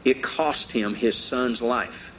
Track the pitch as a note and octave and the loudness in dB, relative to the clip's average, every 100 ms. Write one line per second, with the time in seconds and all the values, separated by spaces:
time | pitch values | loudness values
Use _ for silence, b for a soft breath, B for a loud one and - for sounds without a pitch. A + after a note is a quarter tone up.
0 | B2+ C3 - - D#3+ C#3+ - A#2+ G#2 G#2+ | 2 0 -2 -2 0 2 0 0 -2 0
1 | A#2 G2+ - B2+ B2+ A2+ A#2 A#2+ F#2+ - | 2 2 0 0 0 0 0 0 -2 -4
2 | - | -8